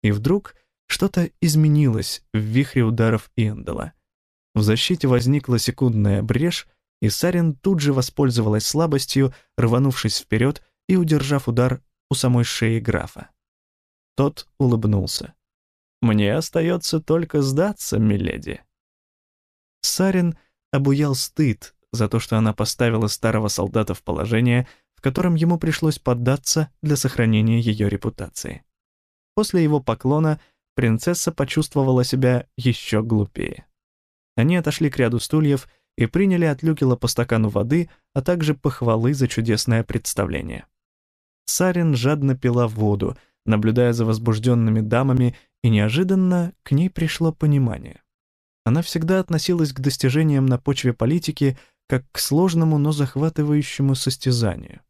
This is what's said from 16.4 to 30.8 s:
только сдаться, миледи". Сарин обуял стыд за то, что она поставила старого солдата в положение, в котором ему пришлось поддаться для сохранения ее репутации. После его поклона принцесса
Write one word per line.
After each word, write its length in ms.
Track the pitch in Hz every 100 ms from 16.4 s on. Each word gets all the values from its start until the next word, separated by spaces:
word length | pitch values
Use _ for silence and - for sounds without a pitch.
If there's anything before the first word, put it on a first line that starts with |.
| 160 170 165 175 - 160
только 420 | - 165 165 147
сдаться, 560 | 135 135 196 202 - 101
миледи". 640 | 110 101 95 - - - _ _ _ _ _ _ _ _ _ _ _ _
Сарин 560 | - - 190 180 175 160 _ _ _
обуял 440 | 143 135 139 147 131
стыд 580 | - - 147 104 - _ _
за 160 | 117 107
то, 120 | 117
что 180 | - 113
она 160 | 110
поставила 540 | 107 110 - 120 113 107
старого 400 | - 113 110 107
солдата 480 | - 95 113 107 -
в 80 |
положение, 640 | - 80 98 113 123 120 123 - _
в 80 | _
котором 320 | 135 131 180
ему 240 | 165 170 170
пришлось 400 | 165 156 156 147
поддаться 720 | - 120 120 135 - 160 156 _
для 120 | 151 143
сохранения 640 | 131 - 113 110 110 117
ее 280 | 117 107 101
репутации. 760 | 98 - - - - - - _ _ _ _ _ _ _
После 300 | - 214 180
его 160 | 156 151
поклона 600 | 131 110 131 147 160 151 _ _ _
принцесса 560 | -